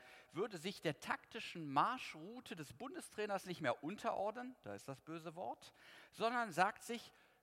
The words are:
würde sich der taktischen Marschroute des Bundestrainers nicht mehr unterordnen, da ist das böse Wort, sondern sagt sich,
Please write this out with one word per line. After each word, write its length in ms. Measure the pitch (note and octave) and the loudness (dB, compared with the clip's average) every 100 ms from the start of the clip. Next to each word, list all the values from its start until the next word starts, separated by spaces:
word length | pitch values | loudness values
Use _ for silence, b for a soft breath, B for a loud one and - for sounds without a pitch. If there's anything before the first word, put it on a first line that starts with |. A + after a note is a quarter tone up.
| B B B | B B B
würde 260 | D3+ A3+ F3+ | -4 -2 -2
sich 240 | F#3 - | -4 -2
der 180 | E3 - | 0 0
taktischen 720 | - C4+ - A3+ - F3 D3 | -2 -4 -4 -8 -6 -6 2
Marschroute 840 | C#3 G3+ B3+ - D#3 F3+ B3 - F3+ | 6 6 4 -4 -8 -10 -10 -8 -8
des 180 | C#3+ | -8
Bundestrainers 720 | - C4+ F4+ - - G#3 G3 F#3 | -8 -8 -8 -6 -2 2 0 0
nicht 160 | E3 | 2
mehr 220 | C3+ A2 | 4 4
unterordnen, 720 | D#3 G#3 - - G#3 A3+ B3+ B3 | 2 0 0 2 0 -2 -6 -8
da 100 | G#2 | -8
ist 140 | G2+ - | -6 -6
das 120 | C3+ | -8
böse 340 | - E3 E3 E3 | -8 -8 -8 -6
Wort, 380 | A3+ D#4 - - B B B | -6 -6 -12 -20 B B B
sondern 400 | - A3+ B3 A3+ | 0 2 4 4
sagt 320 | D3+ G3 - | 6 6 4
sich, 300 | - A#3 - - B B | -4 -6 -6 -20 B B